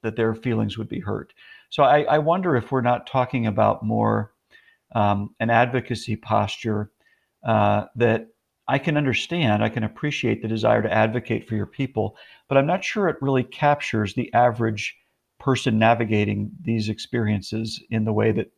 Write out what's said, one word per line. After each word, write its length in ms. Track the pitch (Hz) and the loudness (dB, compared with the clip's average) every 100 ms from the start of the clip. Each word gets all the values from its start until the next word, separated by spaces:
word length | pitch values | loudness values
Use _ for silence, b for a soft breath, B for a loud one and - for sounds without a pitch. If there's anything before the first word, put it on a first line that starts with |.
that 140 | 113 110 | -6 -2
their 180 | 113 110 | -2 0
feelings 420 | 127 113 107 110 | -2 -2 -2 -4
would 120 | - | -8
be 100 | - | -8
hurt. 340 | 101 104 - _ B B B | -6 -6 -8 _ B B B
So 140 | - | 2
I, 180 | 139 147 | 4 4
I 140 | 147 156 | 4 0
wonder 360 | 151 180 185 131 | 2 0 2 0
if 160 | 110 | 0
we're 100 | 131 | 0
not 260 | 120 120 - | 2 0 -2
talking 400 | 135 123 131 113 | -2 0 0 -2
about 340 | 104 107 110 | 2 2 2
more, 520 | 107 110 110 110 110 _ _ b b b _ | -2 0 2 0 -2 _ _ b b b _
um, 400 | 117 104 101 101 _ | 0 0 0 -4 _
an 100 | 113 | 2
advocacy 680 | 117 123 127 - 113 - 110 | 4 4 0 -4 -8 -6 -8
posture, 760 | - 107 107 - 113 107 107 _ _ _ _ _ - | 0 0 0 -4 -4 -4 -4 _ _ _ _ _ -2
uh, 400 | 110 104 104 - 117 | 2 4 2 -2 0
that 320 | 117 113 113 _ _ _ - | 2 2 -2 _ _ _ -4
I 100 | 139 | -2
can 200 | 170 151 | 0 0
understand, 640 | 143 117 - 175 143 104 | 0 -2 -4 -2 2 2
I 60 | 113 | 0
can 140 | 120 | -2
appreciate 580 | 107 - 147 147 120 113 | -6 -4 -6 -2 -2 -2
the 80 | 110 | -2
desire 320 | 110 113 113 | 0 2 2
to 100 | 110 | 2
advocate 560 | 104 110 120 - 113 - | 0 0 -2 -4 -6 -4
for 80 | 107 | -6
your 100 | 101 | -6
people, 520 | - 135 - 104 B B B B | -6 -6 -4 -6 B B B B
but 80 | 135 | 2
I'm 80 | 143 | 2
not 180 | 185 | -2
sure 240 | - 220 190 | -2 -2 -2
it 140 | - | 0
really 220 | 139 135 | 0 0
captures 720 | 123 - 147 147 - 117 104 113 | -2 0 0 0 0 -2 -2 -4
the 180 | 120 | -2
average 640 | 117 123 113 113 107 - - _ _ _ _ | 2 2 2 -2 -2 -8 -12 _ _ _ _
person 400 | - 127 - 110 | 0 0 2 4
navigating 720 | 113 117 113 107 104 104 101 - | 4 4 2 2 2 -2 -6 -8
these 280 | - 113 107 | -4 -2 -2
experiences 920 | 104 - 123 107 104 95 110 113 - - | -6 -4 -2 0 0 -2 -8 -6 -10 -6
in 140 | 110 | -2
the 80 | 110 | 0
way 220 | 107 110 | 2 2
that 180 | 104 - | 0 -4